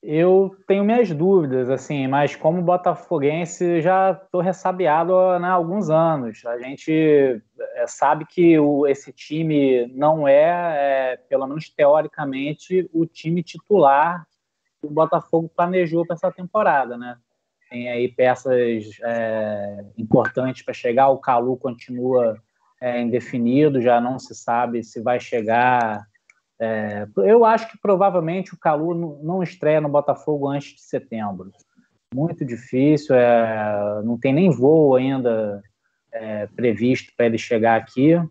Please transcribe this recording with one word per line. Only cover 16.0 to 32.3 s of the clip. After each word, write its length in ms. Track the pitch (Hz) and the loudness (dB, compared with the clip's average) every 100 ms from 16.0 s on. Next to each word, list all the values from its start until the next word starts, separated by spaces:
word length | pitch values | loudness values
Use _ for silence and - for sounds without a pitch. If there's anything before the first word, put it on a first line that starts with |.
pra 100 | 170 | -4
essa 180 | 170 185 | -4 -6
temporada, 640 | 175 180 214 220 147 123 120 | -6 -8 -2 0 0 -2 -8
né? 200 | 123 120 _ _ _ _ _ | -14 -16 _ _ _ _ _
Tem 180 | 123 123 | -12 -8
aí 200 | 120 123 | -4 -4
peças, 880 | 120 127 123 135 127 120 117 107 104 | 0 0 0 0 0 0 -2 -8 -10
é, 840 | 117 117 113 110 107 104 101 101 - - | -6 -4 -4 -4 -4 -6 -8 -12 -18 -12
importantes 680 | 110 131 110 - 131 127 | 0 2 2 -4 -6 -8
pra 100 | - | -12
chegar, 340 | 120 123 117 135 | -6 -2 2 2
o 80 | 135 | 2
Calu 380 | - 120 123 127 | 0 0 0 -4
continua, 800 | 131 120 - 123 123 127 117 110 _ _ _ _ | -6 -10 -12 -8 -2 0 0 -4 _ _ _ _
é, 200 | 123 120 | -6 -4
indefinido, 800 | 120 120 113 127 117 131 151 135 | -2 -4 -4 -4 0 2 2 2
já 200 | 120 120 | 2 2
não 180 | 120 131 | 0 -6
se 160 | - | -12
sabe 480 | - - 120 123 120 | -14 -4 -2 -2 -6
se 180 | 113 123 | -8 -8
vai 200 | 117 123 | -4 -4
chegar. 840 | - 123 107 113 123 123 117 104 104 _ _ _ _ _ | -4 -6 0 0 2 2 0 -4 -12 _ _ _ _ _
É, 480 | 113 110 107 104 104 - | -6 -4 -6 -8 -8 -2
eu 260 | 196 233 | 4 6
acho 260 | 220 226 226 | 6 2 -2
que 80 | - | -10
provavelmente 760 | 208 185 196 180 160 185 190 | -2 2 2 0 -4 -6 -8
o 40 | - | -6
Calu 340 | 170 151 160 | -2 -2 -2
n-, 260 | 170 170 143 | -4 -8 -10
não 180 | 156 185 | -6 -4
estreia 400 | 175 - 151 156 | -6 -4 0 0
no 80 | 151 | 2
Botafogo 600 | 143 143 135 - 147 139 | 0 0 -4 -4 -4 -2
antes 260 | 143 139 | -6 -8
de 80 | _ | _
setembro. 680 | _ 135 - 113 107 92 92 _ _ _ _ _ _ | _ -10 -8 -8 -8 -8 -14 _ _ _ _ _ _
Muito 320 | 127 160 | -6 -6